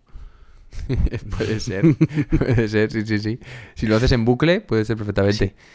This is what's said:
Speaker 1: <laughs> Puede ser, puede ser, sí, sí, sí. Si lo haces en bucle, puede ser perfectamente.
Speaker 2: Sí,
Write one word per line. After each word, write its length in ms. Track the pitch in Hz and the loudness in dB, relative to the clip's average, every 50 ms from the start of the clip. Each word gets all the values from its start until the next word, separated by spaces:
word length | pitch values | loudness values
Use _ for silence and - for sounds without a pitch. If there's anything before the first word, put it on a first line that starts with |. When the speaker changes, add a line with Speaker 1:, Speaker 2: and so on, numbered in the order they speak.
| _ _ - - - - - - - - - - - - | _ _ -18 -18 -18 -18 -20 -20 -20 -20 -20 -20 -20 -14
Speaker 1:
<laughs> 680 | - - - - 131 - - - 117 113 - 107 95 | -10 -8 -6 -2 0 0 0 0 -2 -6 -8 -8 -6
Puede 220 | - - 110 110 107 | -4 -4 -4 -4 -4
ser, 240 | - 113 92 95 110 160 139 - 160 - 151 156 139 - - | -4 -6 -2 2 2 2 4 2 0 0 0 -4 -2 0 0
puede 300 | - - 131 120 113 113 | 0 2 2 2 2 0
ser, 240 | 104 110 104 107 110 | 2 2 0 0 0
sí, 140 | - 113 104 | 0 -4 -2
sí, 140 | 110 107 104 | -2 -2 -2
sí. 200 | 107 107 107 - - - - - - - - | -2 -4 -6 -6 -10 -16 -18 -18 -20 -18 -8
Si 120 | - 120 | -4 0
lo 80 | 110 107 | 2 2
haces 160 | 110 127 123 | 4 4 4
en 140 | 131 120 113 | 4 4 2
bucle, 340 | 120 127 127 151 165 180 220 | 2 2 2 2 2 2 0
puede 220 | - - 113 110 107 | -2 0 0 0 0
ser 140 | - 113 | 0 -4
perfectamente. 520 | 110 104 104 101 101 98 101 101 101 98 95 | -4 -4 -2 0 2 2 2 2 2 0 -2
Speaker 2:
Sí, 40 | - _ - - | -2 _ -20 -20